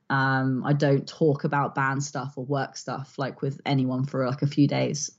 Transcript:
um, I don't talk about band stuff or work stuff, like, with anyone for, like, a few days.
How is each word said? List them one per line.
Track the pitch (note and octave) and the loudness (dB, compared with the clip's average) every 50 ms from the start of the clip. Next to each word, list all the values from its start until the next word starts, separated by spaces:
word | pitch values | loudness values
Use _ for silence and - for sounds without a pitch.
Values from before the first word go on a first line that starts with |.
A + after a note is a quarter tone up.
| _ - | _ -2
um, | C3+ C3+ C3+ C3+ C3+ C3 C3 C3+ C3 B2 - | 0 2 2 2 2 2 2 2 0 0 2
I | C#3+ | 2
don't | D3 C#3+ D3+ C#3 C#3 C#3 - | 2 4 4 4 4 2 0
talk | - - - E3 D#3 C#3 D3 - | -2 -2 2 2 2 4 2 0
about | D3+ C#3+ C#3+ C3+ - - | 0 0 0 0 0 0
band | C#3 C3+ C3+ C3+ C#3 C#3+ | -2 -2 0 0 -2 -4
stuff | - - C#3 B2+ C#3 - C3+ | -4 -6 -8 -8 -8 -8 -10
or | B2+ | -6
work | C3+ C#3+ C3+ C3 - - - | -2 -2 -2 -2 -4 -8 -10
stuff, | - C3+ A#2+ B2+ C#3 - - - | -10 -8 -8 -8 -8 -10 -8 -6
like, | C#3 B2 - - | -6 -6 -6 -4
with | D3 C#3 C#3 - - | -4 -4 -4 -4 -2
anyone | - C#3+ C3+ C3 B2+ B2+ B2+ B2+ | 0 2 2 2 2 0 -2 -2
for, | C3 - C3+ C3 B2 | -2 -2 -2 0 -2
like, | B2+ - | 0 0
a | D3 C#3+ | -2 0
few | - D3+ C#3+ C#3 | 4 4 4 4
days. | C3+ C3+ C3 B2 D3 C#3+ - - - | 4 2 0 -2 -2 -4 -6 -8 -8